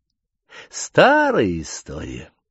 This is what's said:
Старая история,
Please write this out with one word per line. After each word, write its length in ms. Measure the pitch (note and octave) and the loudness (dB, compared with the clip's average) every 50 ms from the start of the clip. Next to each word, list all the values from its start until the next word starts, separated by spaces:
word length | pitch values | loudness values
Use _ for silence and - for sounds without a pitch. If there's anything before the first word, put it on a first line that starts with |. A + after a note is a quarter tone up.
| _ _ _ _ _ _ _ _ _ _ - - - - | _ _ _ _ _ _ _ _ _ _ -20 -20 -20 -16
Старая 920 | - - - - - - F3+ A#3+ D4 D4+ D4+ C#4+ B3 F3 A#2+ F#2+ F2 E2 | -12 -12 -12 -2 2 4 6 6 6 4 2 2 2 2 0 0 0 -4
история, 720 | D2+ - - - - - C#2 - - C2+ B1+ B1 B1 - _ _ _ _ | -6 -8 -12 -14 -14 -14 -12 -12 -10 -10 -12 -14 -16 -18 _ _ _ _